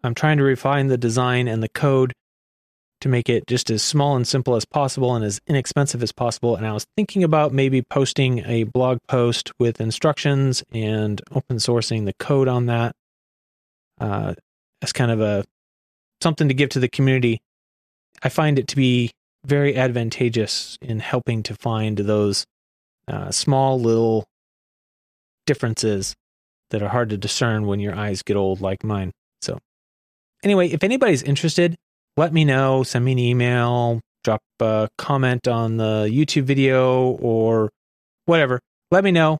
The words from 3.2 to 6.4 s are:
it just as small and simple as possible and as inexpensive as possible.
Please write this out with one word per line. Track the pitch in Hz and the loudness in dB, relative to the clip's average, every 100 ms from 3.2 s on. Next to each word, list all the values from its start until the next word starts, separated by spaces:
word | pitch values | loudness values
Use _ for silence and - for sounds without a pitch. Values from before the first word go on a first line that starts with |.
| 117 | 2
it | 117 - | -2 0
just | 123 - | -4 -2
as | 110 | -2
small | - 151 143 135 | 0 0 0 0
and | 120 | 0
simple | 139 127 120 | -2 0 -2
as | |
possible | - 151 139 - 123 | -2 -2 -2 0 -2
and | 120 | 0
as | 107 104 - | -2 -6 -2
inexpensive | 139 127 - 139 123 | -2 -2 -2 -2 -2
as | 117 | -6
possible. | - 120 - | -2 -4 -2